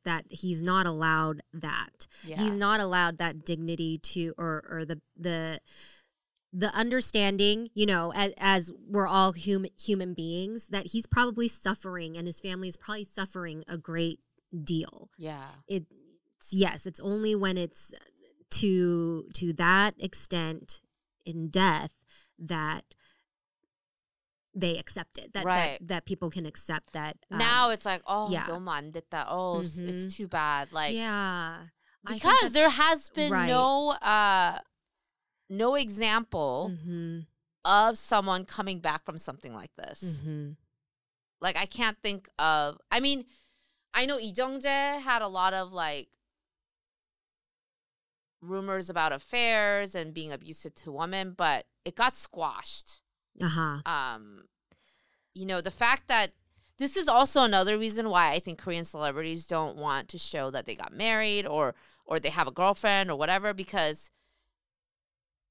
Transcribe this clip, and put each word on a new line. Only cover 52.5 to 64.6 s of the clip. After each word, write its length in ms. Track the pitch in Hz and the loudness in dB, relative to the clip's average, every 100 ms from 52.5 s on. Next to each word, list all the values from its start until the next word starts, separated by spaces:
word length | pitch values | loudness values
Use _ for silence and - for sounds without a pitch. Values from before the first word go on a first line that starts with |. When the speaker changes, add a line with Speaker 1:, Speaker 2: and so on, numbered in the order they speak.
| 113 - - - - _ _ _ - | -6 -10 -12 -12 -20 _ _ _ -4
Speaker 1:
Uh-huh. 380 | 175 160 156 143 151 | -2 0 -2 -4 -4
Speaker 2:
Um, 560 | 151 131 110 104 98 - _ _ _ _ _ _ _ _ | -2 -4 -6 -12 -20 -20 _ _ _ _ _ _ _ _
you 140 | 185 190 | -10 -4
know, 120 | 185 | -4
the 120 | 185 | -4
fact 360 | - 240 262 - | 2 4 4 2
that 260 | 233 196 _ _ _ _ - | 2 2 _ _ _ _ -4
this 180 | 277 370 | -2 0
is 120 | 302 | 4
also 340 | 233 269 285 | 6 6 6
another 360 | 240 196 190 214 | 6 6 4 2
reason 300 | 220 220 220 | 0 -2 2
why 220 | 175 160 | 4 6
I 60 | 160 | 4
think 220 | 180 160 | -2 -8
Korean 220 | - 170 165 | -6 -6 -6
celebrities 600 | 156 151 139 160 165 160 | -4 -2 -2 -4 -6 -4
don't 280 | 165 156 - | -2 -2 -4
want 320 | 151 139 - | -2 -2 -4
to 100 | 170 | -8
show 320 | - 156 135 | -6 -4 -4
that 160 | 131 117 | -6 -8
they 80 | 107 | -8
got 180 | - | -10
married 540 | - 220 220 214 208 190 | -4 0 0 2 0 0
or, 260 | 151 139 - _ _ - | 0 0 -2 _ _ -4
or 140 | 160 | -2
they 100 | 147 | 0
have 180 | 156 135 | 0 -2
a 40 | |
girlfriend 580 | - 185 202 214 196 185 | 2 2 2 2 2 2
or 60 | 143 | 0
whatever, 360 | 156 190 208 | 0 2 0
because 600 | 196 185 202 156 156 - _ _ _ _ _ | -4 -4 0 0 -2 -10 _ _ _ _ _